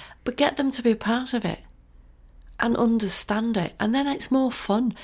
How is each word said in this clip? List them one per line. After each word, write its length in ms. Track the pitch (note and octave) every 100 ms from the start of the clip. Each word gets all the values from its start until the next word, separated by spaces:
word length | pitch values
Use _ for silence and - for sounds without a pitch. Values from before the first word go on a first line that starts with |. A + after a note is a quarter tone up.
| - -
but 140 | - A#3+
get 180 | C#4+ C#4
them 140 | C#4
to 120 | B3+
be 100 | A#3
a 40 | A3
part 380 | G#3 A#3+ B3+
of 100 | A#3+
it 140 | F3+ D#3 - - - - - - - - - -
and 160 | A#3 A#3
understand 800 | A#3+ A3+ G3+ - - G#3+ A3+ G#3+
it. 160 | E3+ -
And 160 | G#3+
then 120 | C4 C#4+
it's 240 | C#4 -
more 200 | C4 C4
fun. 440 | - - G#3 B3 -